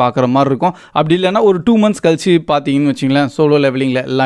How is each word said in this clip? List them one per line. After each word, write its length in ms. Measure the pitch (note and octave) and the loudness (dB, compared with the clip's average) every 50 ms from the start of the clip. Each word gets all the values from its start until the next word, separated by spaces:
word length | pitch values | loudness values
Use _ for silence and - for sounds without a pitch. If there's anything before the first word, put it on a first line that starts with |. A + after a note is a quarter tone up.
| B2+ | -2
பார்க்குற 200 | B2 A#2+ C3+ B2+ B2 B2+ | -2 0 0 0 0 2
மாதிரி 140 | C3+ C#3 C3+ C3+ | 0 0 0 0
இருக்கும். 220 | A#2 E3 F#3 F3 - - - - - | 0 -2 -4 -4 -6 -12 -6 -4 -2
அப்படி 160 | D#3 D#3 E3 F3+ | 0 0 0 0
இல்லைன்னா 240 | F#3 F3+ F#3+ A3 A3+ G3+ | 0 0 0 2 2 2
ஒரு 80 | F#3+ F3 D#3 | 2 2 0
டூ 80 | A#3 A#3 G#3+ G#3 | 0 2 2 2
மந்த்ஸ் 220 | G#3+ G3+ - - | 0 0 0 0
கழிச்சு 260 | E3 E3 D#3+ - F#3+ F3 E3 D#3+ - D3+ | 0 0 0 0 0 0 0 0 0 -2
பார்த்தீங்கன்னு 400 | D3 C#3 C#3+ C#3 C#3+ D3 C#3+ C3 | -2 -2 -2 -2 0 0 0 -2
வச்சுங்களேன், 360 | - C#3 C3 C3+ C#3+ D3 C3 - | -2 -2 0 0 0 0 -2 -2
சோலோ 220 | - D#3 D3 D3 D3 C#3 | 0 0 2 2 2 2
லெவலிங்கில் 400 | C3+ B2+ C3 C3+ C3 B2+ B2+ B2+ C3 | 0 0 -2 -2 -2 -2 -4 -4 -4
எல்லா 140 | B2+ C3 C3+ | -2 -2 -2